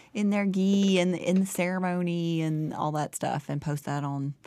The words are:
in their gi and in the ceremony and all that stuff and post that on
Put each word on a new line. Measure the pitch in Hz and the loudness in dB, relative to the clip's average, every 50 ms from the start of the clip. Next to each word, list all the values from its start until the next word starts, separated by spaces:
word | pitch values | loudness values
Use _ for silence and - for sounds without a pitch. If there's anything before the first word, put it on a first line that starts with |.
| - _ - | -20 _ -4
in | 214 208 202 | -2 0 2
their | 202 202 202 | 2 2 0
gi | 196 185 190 190 196 202 202 196 196 190 180 | 0 2 2 2 4 4 4 4 4 4 4
and | 175 180 180 | 4 2 0
in | - - - 185 190 | 0 0 2 4 2
the | 190 | 2
ceremony | 190 - - 175 180 185 185 185 180 180 180 180 175 170 170 170 165 165 160 | 2 0 -2 -2 0 0 0 -2 0 0 0 0 0 0 0 0 0 0 0
and | 160 156 156 156 156 151 - | 0 0 0 -2 -2 -4 -4
all | - - 151 | -4 -4 -2
that | 151 151 147 - - | -2 -2 -4 -4 -4
stuff | - - 151 - 151 - | -4 -2 -2 -2 -4 -4
and | - 147 147 | -4 -6 -4
post | - 151 143 147 - | -2 -4 -4 -4 -4
that | - 143 143 143 | -4 -4 -4 -4
on | 143 143 139 139 143 143 _ _ | -4 -4 -4 -4 -6 -8 _ _